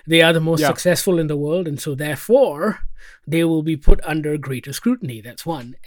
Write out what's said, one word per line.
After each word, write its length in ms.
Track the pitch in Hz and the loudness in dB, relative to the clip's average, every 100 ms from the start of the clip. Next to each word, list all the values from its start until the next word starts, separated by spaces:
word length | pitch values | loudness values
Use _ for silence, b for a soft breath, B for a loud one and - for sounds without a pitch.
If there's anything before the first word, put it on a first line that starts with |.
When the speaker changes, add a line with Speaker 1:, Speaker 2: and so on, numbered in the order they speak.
| - | 0
Speaker 1:
They 160 | 165 | 4
are 100 | 165 | 4
the 60 | 165 | 4
most 200 | 160 160 | 0 0
Speaker 2:
Yeah. 80 | 147 | 0
Speaker 1:
successful 500 | 127 180 170 - 170 | 0 0 0 0 0
in 80 | 156 | -2
the 100 | 147 | -4
world, 300 | 147 175 165 | -2 -2 -4
and 140 | 143 | -6
so 160 | 156 135 | -8 -6
therefore, 840 | 151 143 - 254 233 143 208 185 - B B B - | -6 -8 2 4 4 0 -4 -2 -6 B B B -4
they 160 | 160 | 0
will 220 | 165 160 | 2 0
be 120 | 156 151 | -2 4
put 240 | - 190 | 8 8
under 340 | 160 156 151 151 | 6 -4 -4 -6
greater 340 | 135 127 139 | -6 -10 -10
scrutiny. 480 | 131 233 254 147 110 | -6 -2 -2 -4 -10
That's 240 | 110 117 | -14 -12
one. 300 | 165 156 120 - | -10 -10 -10 -14